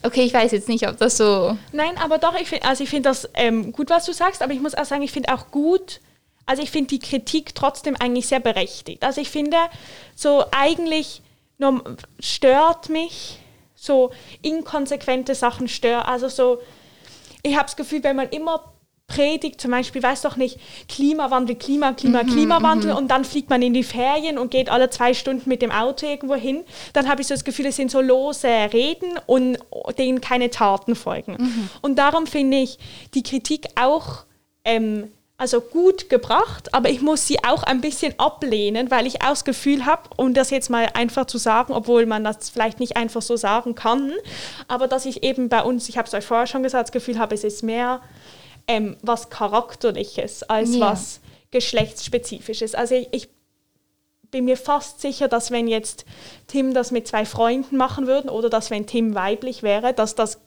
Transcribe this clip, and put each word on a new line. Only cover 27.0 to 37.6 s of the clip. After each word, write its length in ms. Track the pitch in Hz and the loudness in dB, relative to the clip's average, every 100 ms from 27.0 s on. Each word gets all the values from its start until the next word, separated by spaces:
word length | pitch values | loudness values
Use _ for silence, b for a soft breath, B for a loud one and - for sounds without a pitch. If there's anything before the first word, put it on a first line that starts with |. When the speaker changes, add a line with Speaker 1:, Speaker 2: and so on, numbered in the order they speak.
| 269 | 2
Speaker 2:
hab 120 | 277 | 0
ich 80 | 277 | 0
so 80 | 226 | -4
das 80 | |
Gefühl, 240 | - 262 277 | -4 -4 -4
es 80 | 269 | -2
sind 160 | 262 | 0
so 100 | 269 | 2
lose 460 | 262 254 277 285 254 | 4 4 4 -2 2
Reden 640 | 233 208 233 277 330 359 349 - | 2 2 2 2 -2 -6 -8 2
und 320 | 254 254 247 - - - - | 2 2 -2 -8 -12 -8 -2
denen 220 | 262 254 | 0 0
keine 280 | - 247 247 | 0 0 0
Taten 460 | 247 208 196 - 233 | 2 2 2 0 -2
folgen. 380 | - - - 190 | -2 -6 -8 -4
Speaker 1:
Mhm. 320 | 247 233 196 - | -2 -2 -6 -4
Speaker 2:
Und 160 | 285 269 | 0 4
darum 260 | 285 320 320 | 4 2 0
finde 320 | 302 269 269 | 0 2 2
ich 220 | 262 - B B B | 0 -4 B B B
die 80 | 262 | -4
Kritik 460 | 247 269 - 302 - - | -2 -6 -2 -6 -2 2
auch, 460 | 254 311 - 135 - _ _ _ | 2 2 -2 -14 -18 _ _ _
ähm, 480 | 220 226 220 214 214 _ _ - | 0 0 0 -4 -8 _ _ -8
also 240 | 262 240 | -2 -2
gut 480 | 233 330 359 381 - | 0 4 4 4 2
gebracht, 640 | 247 - 262 453 - - | 0 4 2 2 -4 -2
aber 160 | 262 247 | 0 2
ich 120 | 254 | 2
muss 260 | 285 311 - | 0 0 0
sie 160 | 285 | 0
auch 180 | 240 277 | 2 0